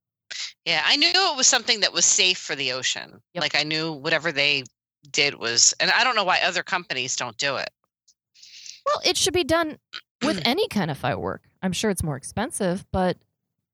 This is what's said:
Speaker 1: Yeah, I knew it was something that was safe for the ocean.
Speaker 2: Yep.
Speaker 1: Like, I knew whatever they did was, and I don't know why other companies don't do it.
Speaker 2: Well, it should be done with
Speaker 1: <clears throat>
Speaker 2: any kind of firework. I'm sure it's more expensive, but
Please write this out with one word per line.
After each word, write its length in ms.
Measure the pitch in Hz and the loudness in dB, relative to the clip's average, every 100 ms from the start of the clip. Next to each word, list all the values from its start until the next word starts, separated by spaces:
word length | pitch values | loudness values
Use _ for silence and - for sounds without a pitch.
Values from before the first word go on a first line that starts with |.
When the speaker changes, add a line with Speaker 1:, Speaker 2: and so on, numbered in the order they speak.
| _ _ - - - - 165 | _ _ -16 -12 -12 -8 0
Speaker 1:
Yeah, 160 | 156 170 | 2 4
I 120 | 277 | 4
knew 100 | 339 | 4
it 240 | 359 381 277 | 4 2 2
was 100 | 254 | 4
something 320 | 254 233 220 | 4 2 0
that 120 | 180 | 0
was 100 | 170 | 2
safe 340 | - - 185 180 | 2 4 2 0
for 180 | - 143 | -4 -4
the 180 | 135 | -4
ocean. 480 | 131 127 - - - _ | -2 -4 -4 -8 -18 _
Speaker 2:
Yep. 80 | 175 | -4
Speaker 1:
Like, 140 | 147 147 | -2 0
I 80 | |
knew 300 | 151 156 165 | 0 -2 -4
whatever 380 | 147 151 160 165 | -4 -2 0 0
they 300 | 143 143 139 127 _ _ _ 143 | 0 2 0 -4 _ _ _ -8
did 260 | 151 143 - | 0 0 0
was, 380 | 117 117 - - | -2 4 2 2
and 100 | 175 | 0
I 120 | 185 | 2
don't 120 | 254 226 | 2 2
know 100 | 185 | 2
why 160 | 170 | 2
other 200 | 180 175 | 2 -2
companies 520 | - 185 170 135 127 - | -2 -4 -4 -6 -4 -4
don't 220 | 127 - | -6 -4
do 180 | 143 120 | -4 -2
it. 140 | - _ _ _ _ _ _ _ - - - - 554 | -6 _ _ _ _ _ _ _ -20 -20 -20 -8 -4
Speaker 2:
Well, 160 | - 359 | 0 2
it 100 | - | 2
should 160 | 381 | 0
be 120 | 359 277 | 0 2
done 320 | 330 311 - _ - - - | 2 0 -6 _ -18 -18 -4
with 180 | 277 311 | -2 0
Speaker 1:
<clears throat> 40 | 214 | 0
Speaker 2:
any 220 | 330 - | 0 0
kind 240 | 214 160 | 0 -2
of 60 | 135 | -2
firework. 460 | 127 92 90 - _ - | -2 -2 -4 -6 _ -6
I'm 100 | 185 | -4
sure 180 | 170 220 | 0 0
it's 140 | 190 | 0
more 140 | 165 131 | -4 -6
expensive, 680 | - - 269 - 185 185 - | -8 -6 -6 -2 -2 -2 -2
but 240 | 190 185 - _ _ _ _ _ | 0 0 0 _ _ _ _ _